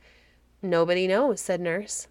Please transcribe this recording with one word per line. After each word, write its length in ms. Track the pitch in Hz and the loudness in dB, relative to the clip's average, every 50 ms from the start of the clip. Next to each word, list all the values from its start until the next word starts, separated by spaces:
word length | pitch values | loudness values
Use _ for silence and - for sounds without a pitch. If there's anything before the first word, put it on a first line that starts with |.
| _ _ _ _ _ _ _ _ _ _ _ _ | _ _ _ _ _ _ _ _ _ _ _ _
"Nobody 460 | - 190 175 170 170 170 175 185 185 185 | -4 0 2 2 4 4 2 2 2 2
knows," 340 | 190 214 269 285 214 175 | 2 2 2 2 0 -2
said 180 | - - 185 175 | -2 -4 -4 -2
nurse. 480 | 175 170 165 190 208 - - - - - | -2 -2 -4 -4 -6 -8 -10 -10 -12 -14